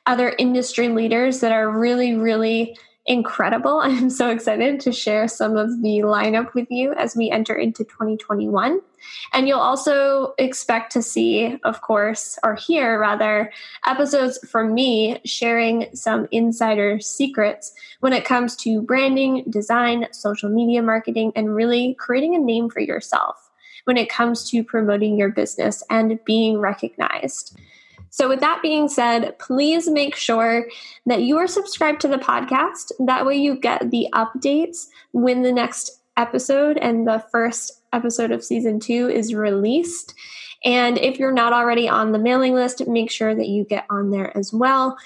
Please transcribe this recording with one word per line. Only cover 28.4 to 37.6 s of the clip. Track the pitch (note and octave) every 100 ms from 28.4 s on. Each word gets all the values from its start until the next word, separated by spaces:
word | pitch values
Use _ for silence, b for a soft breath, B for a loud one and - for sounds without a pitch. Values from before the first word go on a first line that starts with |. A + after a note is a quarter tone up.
that | D4 E4
being | D#4+ D4+ D4
said, | C4+ A#3+ A#3 - -
please | - C4 D4 E4 E4
make | D4+ C#4+ -
sure | - A3+ A3+ A#3 A#3 B B B A#3+
that | A3+
you | B3 D#4
are | F4+
subscribed | G4+ G4+ - D#4 D4+
to | C#4
the | C4+
podcast. | - A#3+ B3+ C4 G4 - - -
That | C4 B3+
way | C4 C#4+
you | C#4+
get | C4 A#3+ - A#3+
the | A#3+ -
updates | A3+ A3 C4 C#4 D4 E4 - - B B
when | A#3+ B3+ B3
the | B3+
next | B3 A#3 - - - _ -
episode | A#3+ B3+ B3+ C#4 D4 D4+
and | A#3+ A#3 A3+
the | A3 -
first | A#3 A#3 A3+